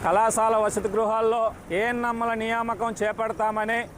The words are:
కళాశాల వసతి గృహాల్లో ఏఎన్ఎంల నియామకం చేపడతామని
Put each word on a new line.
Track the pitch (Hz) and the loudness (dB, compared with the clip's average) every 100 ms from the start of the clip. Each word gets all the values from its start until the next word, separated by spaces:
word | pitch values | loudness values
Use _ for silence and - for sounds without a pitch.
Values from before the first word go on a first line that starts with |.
కళాశాల | 160 190 226 220 220 220 | 4 4 4 4 2 4
వసతి | 208 214 208 | 2 0 -2
గృహాల్లో | 202 214 220 226 233 226 - - 175 | 0 0 2 2 2 0 -4 -4 -2
ఏఎన్ఎంల | 226 240 240 233 233 226 | 0 0 -2 -2 -2 -2
నియామకం | 220 233 233 226 226 214 | -2 -2 -2 -2 -4 -2
చేపడతామని | 214 208 226 - 220 214 214 233 233 | -2 -2 -4 0 0 0 0 -2 -4